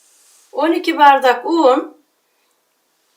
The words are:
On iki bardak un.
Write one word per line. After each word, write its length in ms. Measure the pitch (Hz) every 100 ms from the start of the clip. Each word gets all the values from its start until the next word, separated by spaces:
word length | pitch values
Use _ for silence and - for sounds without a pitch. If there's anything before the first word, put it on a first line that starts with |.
| _ _ _ _ _
On 200 | - 311
iki 260 | 339 330 302
bardak 480 | 285 269 262 240 -
un. 580 | 330 277 277 - - _ _ _ _ _ _ _ _ _ _ _